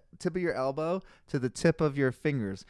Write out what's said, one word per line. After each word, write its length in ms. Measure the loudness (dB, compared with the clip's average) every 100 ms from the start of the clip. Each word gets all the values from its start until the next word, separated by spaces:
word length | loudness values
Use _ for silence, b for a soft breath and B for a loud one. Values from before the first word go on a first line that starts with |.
| _ -8
tip 160 | -4
of 60 | -2
your 140 | -2
elbow 480 | -2 -2 -2 -4 -4 b b -6
to 100 | -2
the 120 | -2
tip 320 | 2 2 4
of 160 | 0 2
your 120 | 0
fingers. 540 | 0 -2 0 -2 -6